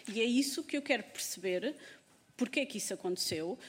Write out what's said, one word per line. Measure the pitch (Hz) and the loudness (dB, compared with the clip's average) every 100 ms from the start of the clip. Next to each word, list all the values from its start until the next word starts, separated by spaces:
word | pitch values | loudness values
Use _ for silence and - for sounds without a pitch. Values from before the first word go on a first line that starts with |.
| - | -6
E | 208 | 2
é | |
isso | 233 240 277 - | 4 6 4 0
que | 320 294 | -2 -2
eu | |
quero | 285 247 | 2 0
perceber, | - - - - 185 180 226 302 - - _ - _ - | 0 -8 -8 -4 0 0 0 -4 -12 -20 _ -20 _ -4
porque | 247 302 | 0 0
é | 269 | 0
que | 208 | -2
isso | - | -4
aconteceu, | 190 180 180 - 160 165 254 | -4 -2 -2 -2 -2 -2 -6